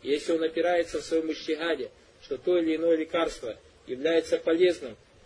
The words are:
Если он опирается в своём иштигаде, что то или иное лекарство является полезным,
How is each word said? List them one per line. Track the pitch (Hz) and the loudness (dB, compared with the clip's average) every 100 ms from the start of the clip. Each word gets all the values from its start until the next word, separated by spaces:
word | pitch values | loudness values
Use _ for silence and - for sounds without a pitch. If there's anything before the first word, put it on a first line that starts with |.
Если | 127 147 160 | -2 -2 0
он | 165 | 0
опирается | 160 160 175 175 165 160 | 0 0 2 2 0 -4
в | |
своём | - 165 160 | -2 -2 0
иштигаде, | 151 - 156 165 147 117 - - _ | -6 -4 -4 -2 -2 -4 -12 -20 _
что | - 131 | -10 -6
то | - 180 | 0 2
или | 160 156 | 2 0
иное | 165 160 | 2 2
лекарство | 160 170 160 - 120 - - - - | 2 0 -2 -4 -12 -12 -16 -20 -10
является | 127 151 165 160 165 | -4 2 2 2 -2
полезным, | - 165 180 165 131 107 _ - | 2 4 4 2 -8 -14 _ -20